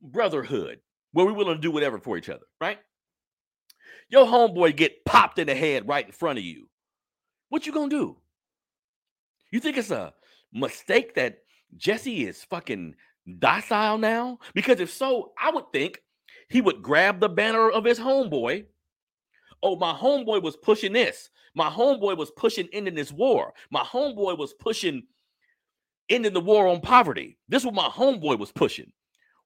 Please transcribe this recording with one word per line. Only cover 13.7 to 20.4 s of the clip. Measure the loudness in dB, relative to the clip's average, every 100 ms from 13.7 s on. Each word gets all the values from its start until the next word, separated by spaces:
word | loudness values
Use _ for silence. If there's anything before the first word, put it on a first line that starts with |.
| 0 0 0
now? | -2 -2 -6 -10 -10
Because | -4 2 2
if | 0
so, | -6 -4 -4 -6 -4
I | -2
would | -2 -4
think | -4 -4 -8 _ _ _ -20 -2
he | 0
would | 2 0
grab | 0 2 2 2
the | 0
banner | 0 0 2 2
of | 2 2
his | 0
homeboy. | 2 0 0 -2 -4 -4 -8 _ _ _ _ _ _ _ _ _
"Oh, | -2 0
my | -2
homeboy | 0 0 0 0 -2